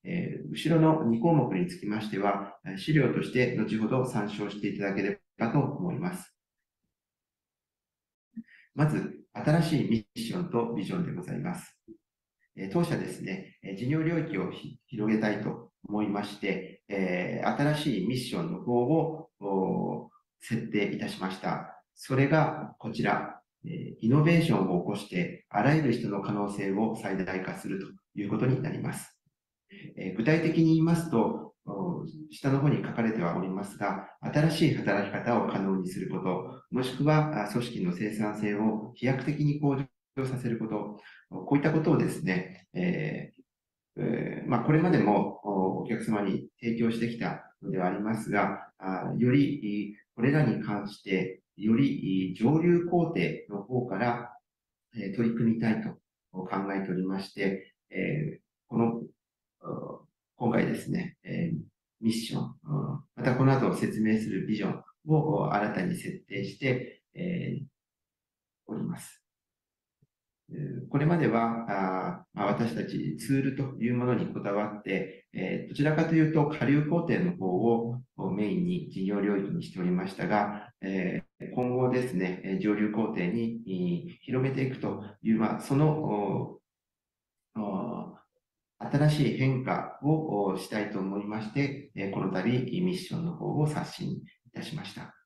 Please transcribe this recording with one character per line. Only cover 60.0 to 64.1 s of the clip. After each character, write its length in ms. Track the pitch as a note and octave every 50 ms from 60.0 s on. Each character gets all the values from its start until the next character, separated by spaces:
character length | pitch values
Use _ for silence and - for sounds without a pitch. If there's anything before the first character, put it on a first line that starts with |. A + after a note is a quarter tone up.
| - _ _ _ _ _ _
今 140 | _ A#2+ A2+
回 160 | - - -
で 80 | - -
す 140 | - - -
ね、 280 | - - - - - _
え 300 | _ - - - - - -
ー、 40 | - - - _ _ _ _ _ _
ミ 100 | A2+ A2+
ッ 20 |
シ 220 | A2+ - - - -
ョ 60 | -
ン、 20 | - - - - -
お、 400 | D3+ D3 C#3+ - C3 - - - _ _
ま 60 | A#2
た 140 | - C3 B2
こ 80 | C3+ C3
の 80 | C3+
後 220 | C3+ B2+ A2+ F#2 F2
説 240 | - A2+ - - G#2+
明 180 | A2 G#2+